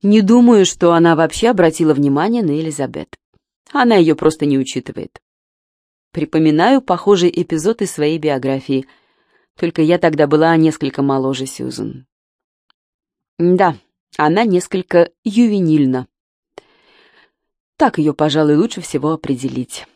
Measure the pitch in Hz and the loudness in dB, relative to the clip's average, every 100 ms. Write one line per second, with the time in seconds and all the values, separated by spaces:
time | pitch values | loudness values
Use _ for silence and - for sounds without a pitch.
0 | 196 214 196 240 240 220 185 - 170 170 | 4 2 4 4 6 6 2 2 2 4
1 | 170 160 160 - 226 214 170 156 160 139 | 4 2 0 0 -2 2 0 2 0 2
2 | 143 139 185 240 185 147 160 147 131 - | 0 0 -2 -2 -2 -4 -6 -8 -8 -10
3 | - - _ _ _ _ _ 285 247 214 | -16 -20 _ _ _ _ _ 0 2 4
4 | 160 151 156 156 147 135 131 131 - - | 4 2 0 0 -2 -2 -4 -8 -10 -14
5 | 82 - _ _ _ _ _ _ _ _ | -14 -18 _ _ _ _ _ _ _ _
6 | _ - 151 160 156 151 196 269 - 175 | _ -8 -4 0 2 2 2 2 0 -4
7 | - 196 175 - 175 160 165 226 196 - | 2 2 2 -2 -4 -4 -4 -4 -6 -2
8 | 151 160 151 135 131 135 - 135 131 _ | -2 -2 -2 -4 -4 -6 -4 -4 -4 _
9 | _ _ _ _ _ _ 170 165 156 170 | _ _ _ _ _ _ -6 -2 0 2
10 | 170 151 147 156 160 165 160 156 143 - | 0 0 0 2 2 4 2 0 -8 -4
11 | 139 135 131 131 135 - 127 123 110 131 | -2 -2 -4 -6 -10 -10 -12 -10 -12 -12
12 | _ _ _ _ _ _ _ _ _ _ | _ _ _ _ _ _ _ _ _ _
13 | _ _ _ _ 170 180 190 135 _ _ | _ _ _ _ 0 2 2 -2 _ _
14 | _ - 151 180 233 180 - 190 - 175 | _ -2 0 0 0 0 -2 -8 0 2
15 | 170 _ - 208 240 208 170 156 135 127 | 2 _ -4 0 2 2 2 2 2 -2
16 | 131 _ _ _ _ - _ _ _ _ | -8 _ _ _ _ -20 _ _ _ _
17 | _ _ _ _ _ _ _ _ 277 - | _ _ _ _ _ _ _ _ -2 0
18 | 151 139 151 151 151 147 220 - 170 143 | -2 0 -2 0 2 2 0 -4 -8 -6
19 | 147 156 - 127 131 127 123 - - | -4 -6 -6 -6 -6 -8 -10 -14 -20